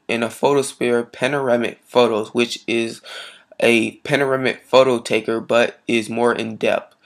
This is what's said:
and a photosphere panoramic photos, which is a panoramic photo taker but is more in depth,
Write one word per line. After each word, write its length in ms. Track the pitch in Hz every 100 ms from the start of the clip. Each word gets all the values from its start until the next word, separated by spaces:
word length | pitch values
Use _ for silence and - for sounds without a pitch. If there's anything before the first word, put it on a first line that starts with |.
| -
and 160 | 117
a 60 | 117
photosphere 720 | - 135 143 135 - 123 120
panoramic 800 | 120 - 127 143 131 120 113 -
photos, 500 | _ 123 120 110 110
which 300 | 120 120 - -
is 360 | 113 113 120 - - - - _ -
a 380 | 113 117 113 -
panoramic 680 | - 143 139 131 127 -
photo 340 | - 127 131 120
taker 440 | 117 113 110 113
but 400 | 104 117 113 - -
is 240 | 117 107
more 240 | 117 120
in 220 | 117 113 110
depth, 400 | 117 95 - _